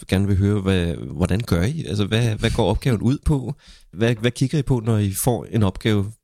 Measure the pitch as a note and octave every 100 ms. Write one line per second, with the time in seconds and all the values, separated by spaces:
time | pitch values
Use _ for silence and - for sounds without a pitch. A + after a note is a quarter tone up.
0 | - F#2+ G2+ G2 G2+ G#2 F#2+ F#2+ E2+ C2+
1 | A#1+ C#2+ F2 F#2+ A#2 E2+ F#2 D#3+ - F#2+
2 | G2+ A2 A#2+ G#2 A2+ - G2 G#2 C#3+ A2+
3 | A2+ C#3+ - D3 A#2 - - - - D#2+
4 | A2+ A#2+ A#2 - C3 D#3+ C3 B2+ A2 A2
5 | G#2 F#2+ - A2+ - A2 G2 - A2+ G#2
6 | G2 -